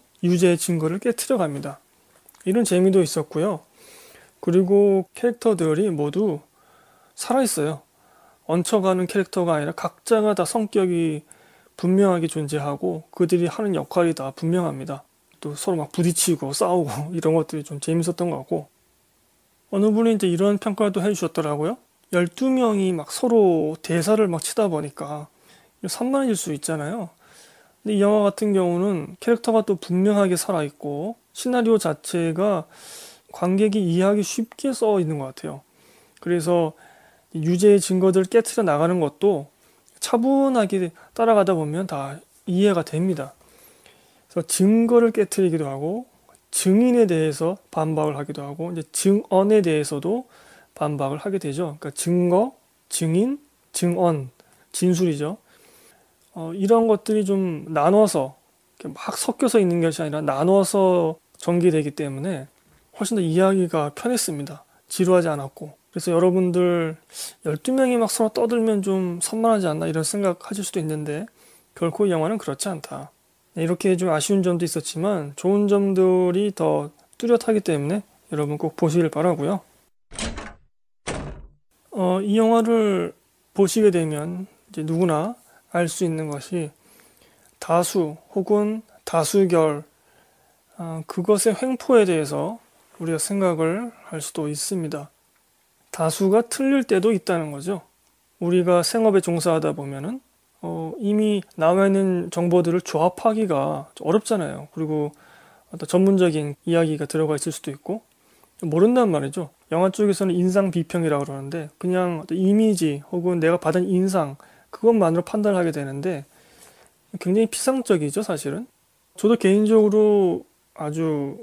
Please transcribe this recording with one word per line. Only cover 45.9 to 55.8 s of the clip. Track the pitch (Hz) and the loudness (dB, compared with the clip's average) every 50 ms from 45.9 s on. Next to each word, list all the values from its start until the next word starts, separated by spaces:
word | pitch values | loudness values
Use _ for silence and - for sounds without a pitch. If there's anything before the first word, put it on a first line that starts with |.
| 196 233 254 _ _ _ _ _ _ _ _ _ | -6 -6 -10 _ _ _ _ _ _ _ _ _
증인에 | - - - 185 190 214 240 254 240 240 226 | -8 -2 2 4 4 4 4 4 4 4 4
대해서 | 185 170 160 156 156 143 - 160 170 190 - _ _ | 4 4 0 0 0 -2 -2 -2 -4 -4 -6 _ _
반박을 | - 165 160 160 160 156 151 151 143 | -4 -4 -2 -2 0 0 -2 -2 -2
하기도 | 139 143 147 147 151 | -4 -8 -8 -10 -10
하고 | 143 143 143 165 165 175 | -10 -12 -10 -8 -8 -8
이제 | 175 165 151 - | -8 -10 -10 -8
증언에 | - - - 196 196 208 208 - 196 185 196 208 220 214 | -8 -2 2 2 2 2 0 2 2 2 4 6 4 4
대해서도 | 185 170 156 151 147 - 156 143 143 170 220 247 254 _ _ - - - - - _ _ _ | 4 2 0 0 -2 -4 -6 -6 -4 -4 -4 -4 -6 _ _ -20 -20 -20 -20 -20 _ _ _
반박을 | - 151 147 147 139 143 135 143 151 | -6 -4 -4 -2 -2 -2 -4 -4 -6
하게 | - 202 190 190 | -6 -6 -6 -4
되죠. | 175 151 135 151 180 156 147 156 | -6 -6 -6 -6 -6 -8 -8 -10
그러니까 | - 147 | -12 -12
증거, | - - - 170 175 180 180 175 180 190 226 269 - _ _ _ _ _ _ _ | -10 -6 -4 -2 0 0 2 2 2 2 2 0 -4 _ _ _ _ _ _ _
증인, | - - 165 160 160 180 220 254 277 285 _ _ _ _ _ _ | -6 -4 -2 0 2 2 0 0 -2 -6 _ _ _ _ _ _
증언, | - - 180 175 175 185 180 175 160 147 131 127 _ _ _ _ _ _ _ _ | -6 -2 -2 0 2 2 2 2 2 0 -6 -10 _ _ _ _ _ _ _ _
진술이죠. | - - 175 180 180 165 185 170 151 143 147 151 208 - _ _ _ _ _ _ _ _ | -6 0 2 2 2 2 2 0 0 -2 -4 -8 -8 -10 _ _ _ _ _ _ _ _